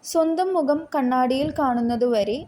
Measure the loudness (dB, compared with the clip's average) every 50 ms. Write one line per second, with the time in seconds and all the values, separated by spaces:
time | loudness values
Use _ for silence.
0 | _ -2 0 0 2 2 2 0 0 0 0 0 0 0 0 -2 -2 -4 -4 -2
1 | 0 0 2 2 2 2 2 0 0 -2 -2 0 0 0 0 0 0 -2 0 0
2 | 0 2 2 2 0 0 -2 -6 -4